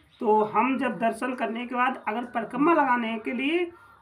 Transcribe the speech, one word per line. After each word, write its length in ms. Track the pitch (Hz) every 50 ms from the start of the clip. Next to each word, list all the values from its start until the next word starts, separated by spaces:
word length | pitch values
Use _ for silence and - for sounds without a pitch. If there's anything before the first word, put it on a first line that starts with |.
| _ _ _ -
तो 240 | 247 214 214 214 208
हम 340 | 214 214 214 233 269 269
जब 220 | 240 269 233 202 170
दर्शन 360 | 226 226 220 - 254 254 247
करने 320 | - 226 202 226 240 247
के 80 | 240 254
बाद 280 | 247 247 269 - - -
अगर 180 | 214 208 240 247
परिक्रमा 480 | - - 240 226 - 247 247 294 339 339
लगाने 460 | 302 277 254 226 233 233 226 226 220
के 120 | - 269
लिए 400 | 262 233 269 294 330 359 349 339 - - - - - _